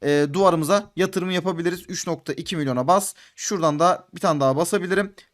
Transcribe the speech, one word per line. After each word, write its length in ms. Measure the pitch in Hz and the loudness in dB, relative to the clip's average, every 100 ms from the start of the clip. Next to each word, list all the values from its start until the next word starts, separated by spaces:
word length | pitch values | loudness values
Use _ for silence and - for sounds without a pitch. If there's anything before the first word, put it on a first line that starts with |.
e, 240 | 139 147 147 | 0 2 2
duvarımıza 580 | 156 196 165 151 202 208 - | 2 4 4 2 0 0 -2
yatırım 340 | 185 190 180 | -2 -2 -2
yapabiliriz. 540 | 180 175 170 170 180 - | -2 -2 -2 -4 -4 -8
Üç 180 | 175 - | -10 -6
nokta 260 | 160 - | -6 -6
iki 240 | 151 160 170 | -8 -6 -4
milyona 300 | 139 127 127 | -2 0 2
bas. 280 | 190 196 - - - | 2 0 -8 -18 -12
Şuradan 420 | - 202 160 147 | -6 0 0 2
da 300 | 175 - - | 2 2 -4
bir 60 | 170 | -4
tane 200 | 190 151 | -2 2
daha 160 | 135 135 | 2 2
basabilirim. 580 | 165 208 175 196 196 - - | 0 -2 0 -2 -2 -8 -6